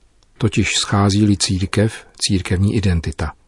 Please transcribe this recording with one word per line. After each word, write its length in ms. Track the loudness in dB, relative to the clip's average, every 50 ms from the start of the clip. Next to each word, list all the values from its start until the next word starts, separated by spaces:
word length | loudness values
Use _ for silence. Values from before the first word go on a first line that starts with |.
| _ _ _ _ _ _ _ -4
Totiž 340 | -4 -2 0 0 -2 0 -2 -4
schází-li 560 | -2 0 0 2 2 2 4 4 4 4 2 2
církev, 680 | 0 -2 -2 -2 -2 -2 0 0 0 0 0 -6 -18 -20 _ -8
církevní 580 | -4 -2 0 -2 0 0 0 0 2 2 0
identita. 560 | 0 0 0 0 0 -2 -4 -6 -6 -6 -8 -8 _ _